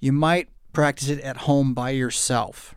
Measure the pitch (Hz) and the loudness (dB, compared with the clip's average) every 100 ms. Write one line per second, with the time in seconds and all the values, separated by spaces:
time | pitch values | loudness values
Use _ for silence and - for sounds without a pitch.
0 | 135 143 156 175 - - - 151 147 139 | 0 2 2 2 -2 -12 -6 0 0 0
1 | 139 143 135 - - 143 135 120 123 135 | -4 -4 -8 -4 2 2 2 0 -2 -2
2 | 123 - - 120 104 - - | -2 -2 0 0 -2 -8 -20